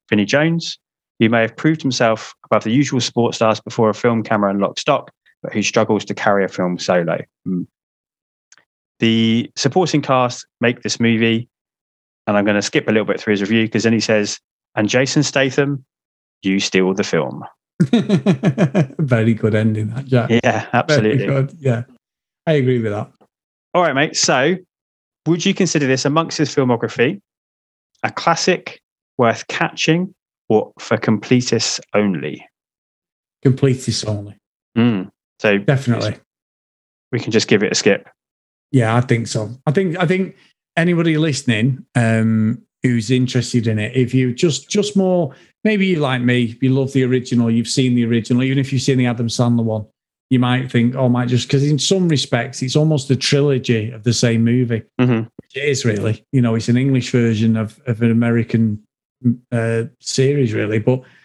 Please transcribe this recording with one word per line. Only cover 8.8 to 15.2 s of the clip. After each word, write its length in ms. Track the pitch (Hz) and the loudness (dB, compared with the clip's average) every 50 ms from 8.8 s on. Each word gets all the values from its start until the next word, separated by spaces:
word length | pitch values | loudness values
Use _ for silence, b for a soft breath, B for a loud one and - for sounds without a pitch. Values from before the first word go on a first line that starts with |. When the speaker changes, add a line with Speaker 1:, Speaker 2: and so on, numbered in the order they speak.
| _ _ _ - | _ _ _ -2
Speaker 1:
The 500 | - 113 113 113 113 113 113 117 120 - _ | 0 2 2 4 2 2 2 0 -2 -4 _
supporting 460 | - - 139 131 185 185 151 - 151 | -4 -2 0 2 2 0 2 0 -2
cast 440 | 143 - 139 127 127 123 123 - - _ _ _ | 0 0 0 0 0 0 -4 -8 -14 _ _ _
make 220 | 120 117 123 - | -2 -2 -2 -2
this 180 | - 107 - - | -4 -8 -4 0
movie, 480 | 120 117 117 110 117 113 113 113 120 - _ _ _ _ _ _ _ _ _ _ _ _ _ _ _ - | 0 2 2 2 2 0 0 -2 -4 -8 _ _ _ _ _ _ _ _ _ _ _ _ _ _ _ -2
and 80 | 104 104 | 0 2
I'm 60 | 98 | 2
gonna 180 | 104 104 104 | 2 2 0
skip 260 | 98 - - 151 - - | -2 -2 -2 -2 0 0
a 20 | |
little 140 | 107 110 104 | 0 0 0
bit 140 | 90 - - | -2 -4 -4
through 100 | - - | -2 -2
his 100 | 104 98 | -2 0
review, 280 | 101 95 110 113 110 110 | 0 0 0 0 0 0
'cause 140 | - 113 98 | -2 -2 0
then 100 | 117 113 | 2 2
he 60 | 110 | 2
says, 380 | 104 - 113 107 104 104 - - _ _ _ _ _ _ - | 2 2 0 0 0 -2 -6 -10 _ _ _ _ _ _ -4
"And 140 | - 110 104 | -4 -2 0
Jason 340 | - 123 139 131 - 156 | 0 0 0 0 0 0